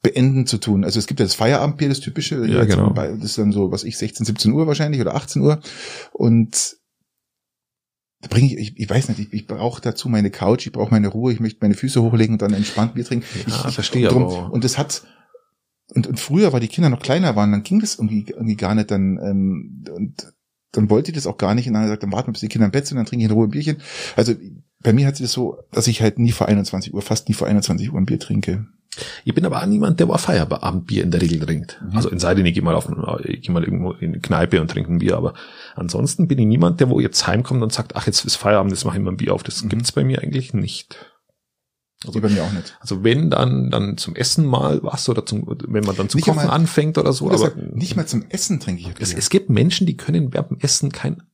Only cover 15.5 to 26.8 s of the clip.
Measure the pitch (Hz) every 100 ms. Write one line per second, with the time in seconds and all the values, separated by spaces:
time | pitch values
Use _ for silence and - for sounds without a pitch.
15.5 | _ _ _ _ - 110 - - 156 202
16.5 | 135 117 - 165 120 - 147 180 104 104
17.5 | 104 101 202 214 - 107 107 107 - 113
18.5 | 104 95 107 104 101 95 92 98 98 95
19.5 | 87 - - - 85 107 - - _ _
20.5 | _ _ - 104 107 160 160 87 - 98
21.5 | 110 120 107 110 107 101 98 - 110 107
22.5 | - 104 139 143 135 110 123 110 107 113
23.5 | 143 151 147 - - - - 117 113 95
24.5 | - _ _ 117 117 139 139 123 - 123
25.5 | - - - 113 110 110 101 117 117 -
26.5 | 104 95 95